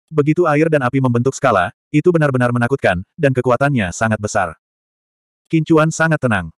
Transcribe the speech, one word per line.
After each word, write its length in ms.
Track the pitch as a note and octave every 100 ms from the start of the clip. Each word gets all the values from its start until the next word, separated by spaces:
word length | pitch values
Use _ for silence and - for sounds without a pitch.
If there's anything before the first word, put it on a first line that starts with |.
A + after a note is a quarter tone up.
| _
Begitu 400 | D3+ C#3+ D#3 E3+
air 160 | D3 D#3+
dan 160 | D3+
api 160 | B2 C3+
membentuk 380 | C3 A#2+ C3 -
skala, 340 | C3+ G2 F2 - _
itu 160 | D3+ F3+
benar-benar 400 | E3+ D3 B2+ B2
menakutkan, 560 | A#2+ A#2+ C3+ A2 F2+ -
dan 160 | - -
kekuatannya 640 | B2+ B2+ A#2+ C#3+ C3 F#2
sangat 240 | - A2+ G#2+
besar. 400 | G#2 G#2+ F2 - _ _ _ _ _ _ _ _ _
Qin 160 | D#3+
Chuan 240 | D#3 D#3 D#3
sangat 320 | - D#3+ D3+
tenang. 320 | B2 G2+ E2